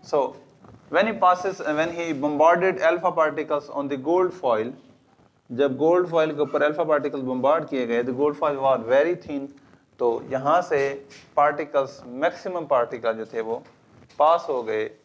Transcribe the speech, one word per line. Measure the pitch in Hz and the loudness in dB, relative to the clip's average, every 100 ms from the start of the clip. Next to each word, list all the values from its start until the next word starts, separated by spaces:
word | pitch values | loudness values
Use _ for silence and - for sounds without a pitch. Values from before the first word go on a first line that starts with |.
| - | -2
So | 151 127 - - _ - - - | 0 0 -6 -20 _ -20 -20 -2
when | 151 214 | 0 0
he | 208 | 2
passes, | 180 180 196 180 | 2 2 -2 -6
when | 147 151 165 | -4 -2 -2
he | 170 170 143 | -4 -6 -4
bombarded | 147 147 156 175 185 180 | -2 4 4 6 2 2
alpha | 160 170 180 | 0 2 -2
particles | 165 156 151 151 147 - 143 | 0 0 -2 -4 -4 -4 -8
on | 139 | -6
the | 139 131 | -6 0
gold | 175 185 175 131 | 2 2 -2 0
foil, | 113 117 - - _ _ _ _ _ _ | 0 -2 -8 -20 _ _ _ _ _ _
जब | 120 143 127 | 0 0 2
गोल्ड | 160 175 180 | 2 2 2
फॉइल | 165 156 147 | 0 0 0
के | |
ऊपर | 151 151 | -2 2
अल्फा | 147 151 | 0 0
पार्टिकल | 156 147 139 139 | 0 0 0 -4
बॉम्बार्ड | 127 127 131 160 147 | -4 0 2 2 0
किए | 135 120 | -4 0
गए, | 117 | 0
the | 123 | -2
gold | 127 147 143 | 0 -2 0
foil | 156 139 | -2 0
was | 135 127 113 | 2 2 2
very | 135 160 175 - | 2 2 -2 -6
thin, | 143 139 - _ _ _ _ | -8 -8 -16 _ _ _ _
तो | 123 113 - | 0 0 -4
यहाँ | 131 135 170 | -2 2 2
से | 175 151 139 139 - - - - | 2 0 0 -4 -14 -20 -4 2
पार्टिकल्स, | 147 151 151 143 135 - 123 | 2 2 -2 -2 -2 -8 -14
मैक्सिमम | 123 160 - 196 180 151 | -2 -2 -2 -8 -6 0
पार्टिकल | 135 120 127 117 | 2 2 -2 -4
जो | 110 107 | -4 -6
थे | 117 | -6
वो | 110 120 - _ _ - - - | -6 -6 -8 _ _ -20 -20 2
पास | 147 170 165 | 4 4 0
हो | 131 | -4
गए | 110 110 107 - | -2 -2 -4 -8